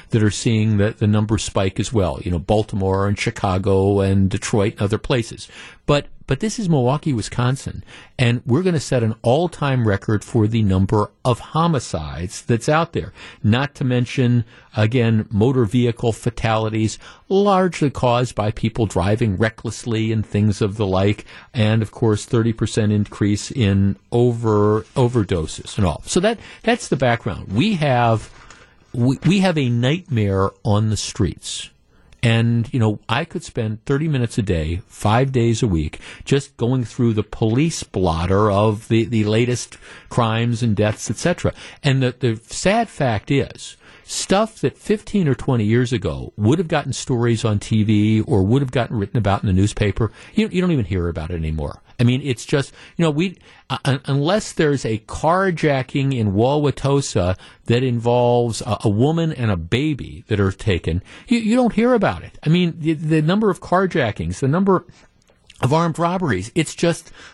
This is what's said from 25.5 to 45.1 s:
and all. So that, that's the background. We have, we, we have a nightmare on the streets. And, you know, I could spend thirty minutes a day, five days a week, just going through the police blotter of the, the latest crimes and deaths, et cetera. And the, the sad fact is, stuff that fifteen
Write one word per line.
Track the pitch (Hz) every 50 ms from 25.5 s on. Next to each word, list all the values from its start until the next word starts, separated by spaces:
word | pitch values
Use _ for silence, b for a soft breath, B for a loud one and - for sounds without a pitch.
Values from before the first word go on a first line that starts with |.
| - - - - - -
and | 98
all. | 82 76 - -
So | - - 185
that, | 180 226 233 B B B B B
that's | B 226 240 - - -
the | 214
background. | - 131 120 117 - - 110 80 - 92 90
We | 92 113 175 226 208
have, | 156 156 143 127 120 120 117 113 107 - - B B B B B B B B B B _ _
we, | - 123 120 131 135 - -
we | 151 196 202
have | 190 190 165
a | 156 135 120
nightmare | 120 117 120 127 160 180 175 - 131 110 104 98 95 95 95 95 - _ -
on | 117 101 104 110 107
the | 107 -
streets. | - - - - 110 - - - - - - - - - _ _ _ b b b b b b -
And, | - 117 113 113 113 117 117 117 113 - -
you | 127
know, | 110 110 107 - - -
I | 113 135 170
could | - - - -
spend | - - 127 110 107 107 107 -
thirty | - 139 143 160 165
minutes | 147 127 120 117 - 127
a |
day, | 101 98 90 80 76 80 87 95 - _
five | - - - 104 107 123 139 135
days | 131 120 117 117 113 -
a | 131 107
week, | 87 80 76 78 - B B B B B B
just | - 135 139 - - _
going | - 117 117 131 131 117
through | - - - 120 117
the | 107 107
police | 104 - - - 117 110 110 131 160 170 - - -
blotter | - - 98 92 87 82 82 87 92 95 101 107 107
of | 98 101 107 110 107 107 - -
the, | 113 113 113
the | - 120 107
latest | 104 104 107 113 123 120 123 - - - - B B B B B B B
crimes | - 131 117 110 110 113 120 120 117 110
and | 120 113 101
deaths, | 98 104 107 104 - - -
et | 107
cetera. | - - 170 175 - - 87 B B B B B B -
And | 143 131 135
the, | 131 123 120 -
the | - 120 110 107 - -
sad | - - - 185 208 233 226 -
fact | - - 147 123 110 95 - -
is, | 143 135 98 - - - - - - B B B B B
stuff | B - - - - - 190 196 220 220 - -
that | - 131 -
fifteen | - - - 214 208 - -